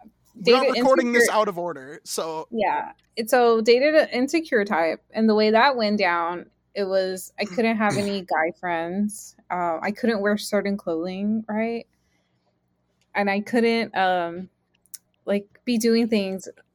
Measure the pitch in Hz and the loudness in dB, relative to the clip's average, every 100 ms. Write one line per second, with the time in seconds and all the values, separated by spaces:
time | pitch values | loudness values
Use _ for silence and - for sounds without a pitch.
0 | - _ _ - 202 254 269 233 254 262 | -20 _ _ -2 4 4 4 2 2 2
1 | 240 240 233 208 208 175 175 143 131 160 | 2 2 4 2 0 -4 -8 -10 -14 -18
2 | - - 165 160 - 226 185 147 90 - | -8 -6 -6 -8 -8 -4 -2 -2 -6 -14
3 | _ - 220 247 240 226 220 240 294 311 | _ -10 0 4 4 4 4 4 6 4
4 | 262 240 269 339 320 233 202 160 165 - | 2 -2 0 -2 0 0 2 0 0 -2
5 | _ - 220 214 214 220 277 247 208 208 | _ 0 2 4 4 4 4 2 -2 0
6 | 185 175 170 175 - _ _ 202 190 190 | 0 0 -2 -6 -12 _ _ -6 -2 0
7 | 185 185 - - 208 185 226 220 214 208 | -2 -6 -12 -8 -6 -2 0 2 0 0
8 | 202 196 180 156 160 - 180 165 170 190 | -2 -4 -2 -2 -2 -4 -4 -4 -4 -2
9 | 208 - - _ _ 180 175 160 190 214 | -4 -6 -18 _ _ -4 -2 -2 -6 -4
10 | 220 220 202 208 - 202 196 202 - 165 | -2 0 0 -2 -2 -4 -2 -6 -4 -6
11 | 180 185 208 220 220 214 226 233 - _ | -6 -4 -4 -4 -4 -4 -4 -6 -12 _
12 | _ _ _ _ _ _ _ _ _ _ | _ _ _ _ _ _ _ _ _ _
13 | _ 196 202 202 208 226 233 226 220 - | _ -2 -2 -2 0 0 2 0 -2 0
14 | 190 180 170 170 185 _ _ _ _ - | 0 0 -2 -8 -14 _ _ _ _ -20
15 | _ _ - 202 202 _ - 233 226 226 | _ _ -4 -4 -4 _ -4 0 2 2
16 | 233 220 190 190 - - _ | 2 0 -2 -6 -12 -20 _